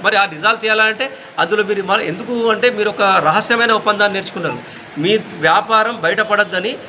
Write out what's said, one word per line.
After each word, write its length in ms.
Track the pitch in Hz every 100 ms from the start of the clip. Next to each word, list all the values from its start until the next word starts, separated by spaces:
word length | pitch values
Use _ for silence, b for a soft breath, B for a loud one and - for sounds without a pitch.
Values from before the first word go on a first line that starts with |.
మరి 120 | 196 208
ఆ 100 | 196
నిజాలు 300 | 156 202 226
తీయాలంటే 640 | 220 220 220 220 269 B B -
అందులో 240 | 170 208
మీరు 200 | 196 202
మ-, 180 | 190 208
ఎందుకు 500 | 175 180 233 240 226
అంటే 200 | 214 247
మీరు 180 | 208 208
ఒక 140 | 202
రహస్యమైన 680 | 202 185 151 185 214 233 233
ఒప్పందాన్ని 460 | 220 208 202 208 196
నేర్చుకున్నారు. 400 | - 185 160 120 B B B 147
మీ 160 | 170 214
వ్యాపారం 840 | - 175 156 185 208 220 220 233
బయటపడద్దని 760 | 165 202 214 202 202 185 208 285